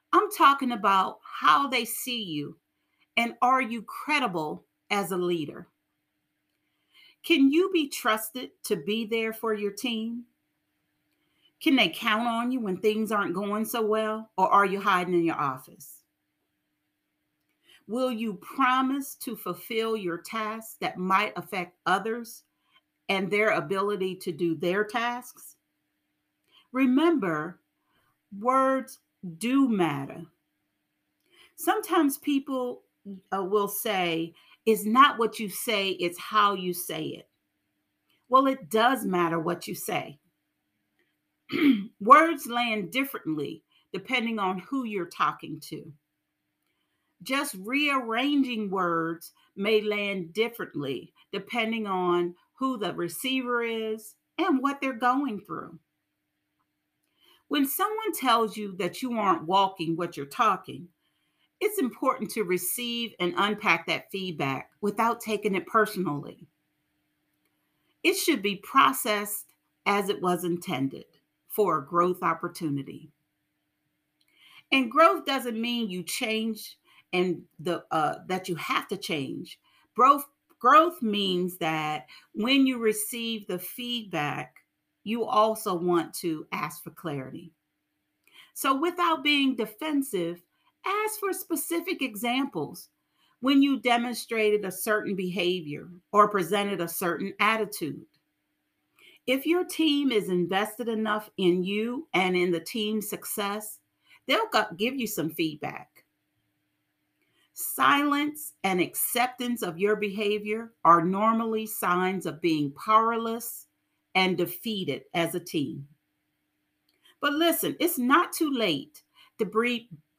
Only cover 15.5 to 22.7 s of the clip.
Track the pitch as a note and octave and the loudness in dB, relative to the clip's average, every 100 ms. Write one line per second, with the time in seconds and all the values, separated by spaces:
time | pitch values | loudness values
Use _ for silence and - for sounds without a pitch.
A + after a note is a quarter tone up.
15.5 | C#3+ - - - - _ _ _ _ _ | -4 -12 -20 -20 -20 _ _ _ _ _
16.5 | _ _ _ _ _ _ _ _ _ _ | _ _ _ _ _ _ _ _ _ _
17.5 | _ _ _ - A#3 B3+ A3 A3+ F#3 - | _ _ _ -8 -2 -2 -2 -4 -6 -8
18.5 | - B3+ C4 C4 C#4 C#4 - - A3 - | 0 2 4 2 0 -6 -10 -10 -8 -8
19.5 | F3 - A3+ A3+ A3 F#3 E3+ - A3 G#3+ | -8 -6 -2 -2 -2 -4 -6 -6 -6 -6
20.5 | A3+ A3+ - F3 - F#3 F#3+ G#3+ - - | -8 -12 -8 -6 -4 0 2 0 -4 -8
21.5 | F#3+ F3 _ E3 F#3+ G#3+ A#3 A3+ - _ | -6 -6 _ 0 0 0 -6 -8 -16 _
22.5 | _ _ | _ _